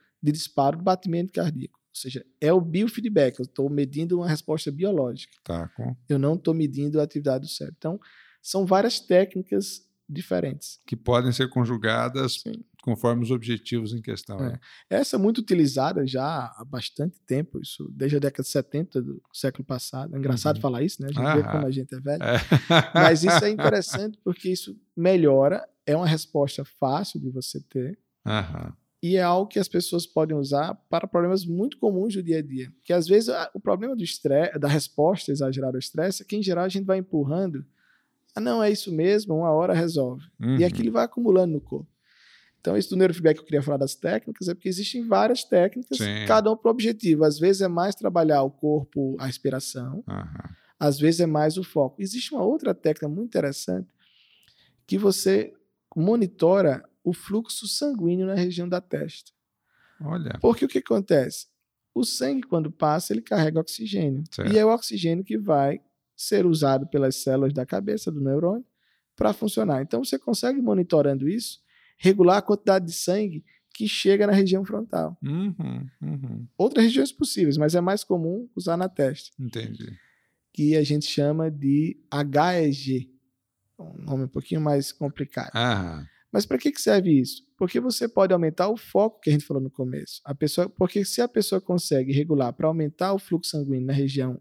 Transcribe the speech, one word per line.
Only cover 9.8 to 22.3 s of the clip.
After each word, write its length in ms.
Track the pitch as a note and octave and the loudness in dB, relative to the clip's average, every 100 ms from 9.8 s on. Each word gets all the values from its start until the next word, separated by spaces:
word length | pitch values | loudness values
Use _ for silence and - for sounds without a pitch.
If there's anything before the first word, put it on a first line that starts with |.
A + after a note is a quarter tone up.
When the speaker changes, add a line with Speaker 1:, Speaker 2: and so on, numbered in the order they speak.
| _ _ _ | _ _ _
Speaker 1:
diferentes. 680 | D3 - F2+ E2+ D3 - - - | -12 -4 -2 -2 -6 -12 -18 -10
Speaker 2:
Que 80 | |
podem 380 | A#2+ - A#2+ B2+ | -6 2 2 2
ser 160 | A#2+ C3 | 0 0
conjugadas 840 | B2+ A#2 A#2+ A2 A#2 A#2+ C3 C3 | 0 0 0 0 0 -2 -2 -2
Speaker 1:
Sim. 280 | - - A2+ - _ | -4 -8 -12 -14 _
Speaker 2:
conforme 420 | - A2+ A#2+ A#2+ | -4 0 0 0
os 60 | A#2 | 0
objetivos 600 | B2+ A2+ A#2 - A#2+ A2 | -2 -2 -6 -4 -6 -4
em 80 | A#2+ | -8
questão, 380 | A2 G#2 - G2+ | -8 -10 -10 -8
Speaker 1:
É. 120 | C3 | -8
Speaker 2:
né? 100 | B2 - - _ | -8 -14 -20 _
Speaker 1:
Essa 280 | G3 C#4 A#3+ | 0 0 2
é 20 | |
muito 200 | G3 A3+ | 2 0
utilizada 680 | A3 F3+ D3 C3+ C#3 F3+ C3+ | 0 2 4 2 -2 0 -2
já 180 | B2+ C#3 D#3+ A#2+ - | -2 -4 -4 -8 -12
há 80 | |
bastante 540 | B2 B2+ - - D#3 - _ | -12 -10 -10 -6 -6 -6 _
tempo, 320 | B2+ D#3+ - | -4 -4 -8
isso 300 | - - D2 | -12 -12 -14
desde 260 | C#3 C3+ D3 | -6 -2 0
a 40 | |
década 220 | C#3 - | 0 -4
de 40 | C3 | -4
setenta 520 | C#3+ C3 C#3+ F3 C3+ | -2 -2 -6 -4 -6
do 180 | B2+ C#2 _ | -6 -10 _
século 320 | - C3+ - | -8 -6 -6
passado. 500 | C#3 B2+ - C3 D3+ | -10 -10 -8 -10 -10
É 40 | C#3 | -6
engraçado 380 | C3+ B2 D3+ D3+ | -2 0 0 0
Speaker 2:
Uhum. 60 | |
Speaker 1:
falar 200 | C#3 B2 | -2 0
isso, 200 | D#3 - | -2 -4
né? 60 | C#3 | -8
A 40 | |
gente 120 | C#3+ C3+ | -2 0
vê 60 | D3+ | 2
Speaker 2:
Aham. 100 | D3 | 2
Speaker 1:
como 140 | D#3 C#3 | -2 -2
a 40 | |
gente 200 | C3+ C3 | -4 -6
é 40 | C3 | -10
velho. 240 | C#3 D3+ | -6 -4
Speaker 2:
É. 140 | - | 0